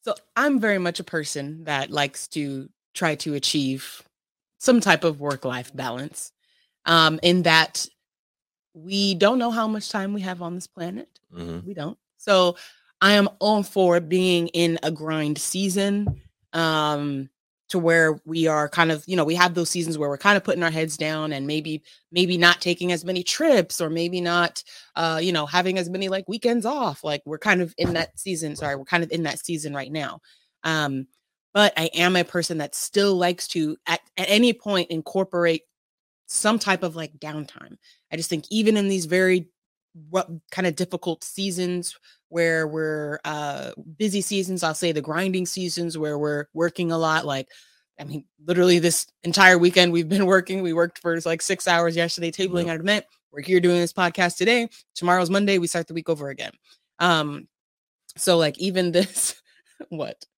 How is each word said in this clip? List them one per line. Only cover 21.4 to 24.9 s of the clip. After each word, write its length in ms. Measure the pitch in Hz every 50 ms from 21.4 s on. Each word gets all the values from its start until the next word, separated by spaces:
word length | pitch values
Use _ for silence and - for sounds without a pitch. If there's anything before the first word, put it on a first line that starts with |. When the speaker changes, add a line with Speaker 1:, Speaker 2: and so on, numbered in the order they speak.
| 135
Speaker 1:
maybe, 360 | 143 151 156 151 160 156 151 _ - - _ _ _
maybe 260 | 165 175 185 180 180 170
not 220 | 175 175 175 -
taking 320 | - 175 175 170 180 180
as 120 | 175 160 165
many 200 | 175 185 180 175
trips 560 | - - - 302 330 277 208 170 - - -
or 100 | 175 156
maybe 300 | 160 165 170 175 180 180
not, 420 | 175 170 175 175 175 170 - - - - - - - _